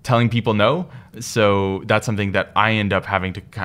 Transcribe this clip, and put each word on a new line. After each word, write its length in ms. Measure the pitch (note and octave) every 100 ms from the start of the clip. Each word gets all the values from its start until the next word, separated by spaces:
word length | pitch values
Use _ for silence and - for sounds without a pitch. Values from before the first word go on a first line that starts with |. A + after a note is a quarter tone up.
telling 260 | - A#2 A#2
people 240 | A#2 A#2
no. 340 | G#2 A2 E3 F3+ - - A2+
So 640 | - A#2 G#2 G2 G2 F#2+ G#2
that's 200 | G#2+ A#2+
something 260 | G#2 G2+
that 200 | F#2+ - G2
I 160 | A2
end 220 | G#2+ G2+
up 120 | F#2+ -
having 280 | G2 F#2
to, 80 | F#2 - G#2+